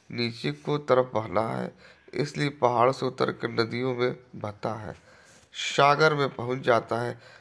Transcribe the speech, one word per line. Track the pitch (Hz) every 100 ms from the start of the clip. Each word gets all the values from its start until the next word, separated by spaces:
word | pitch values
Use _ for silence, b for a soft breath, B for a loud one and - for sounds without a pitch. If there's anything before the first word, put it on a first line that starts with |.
| b
नीचे | 113 117 117 147
को | 147 - 147
तरफ | 147 127 127 -
बहना | 110 92
है, | 113 127 120 - b b b
इसलिए | - 147 147 147
पहाड़ | 143 120 120 120
से | 131 131
उतर | 127 127
कर | 123 120
नदियों | 117 113 117 127 123
में | 123 - - -
बहता | 107 104 123
है, | 110 104 - _ b b b b
सागर | - - - 143 143 156 147
में | 139 -
पहुंच | 120 131
जाता | 127 117 - 113
है। | 120 120 B B